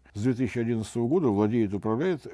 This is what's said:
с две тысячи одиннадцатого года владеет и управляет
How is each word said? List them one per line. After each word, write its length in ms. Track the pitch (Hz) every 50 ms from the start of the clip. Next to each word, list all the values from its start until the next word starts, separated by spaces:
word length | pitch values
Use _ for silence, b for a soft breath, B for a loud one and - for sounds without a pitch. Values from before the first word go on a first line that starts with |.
| b b b
с 80 | 101 104
две 100 | 127 127
тысячи 260 | 110 131 110 - 123
одиннадцатого 480 | 117 113 120 113 110 - - 120 117
года 220 | 120 143 190 170 127
владеет 460 | 101 98 107 107 110 120 113 98 95
и 20 |
управляет 500 | 101 - 110 110 117 151 185 180 139 - -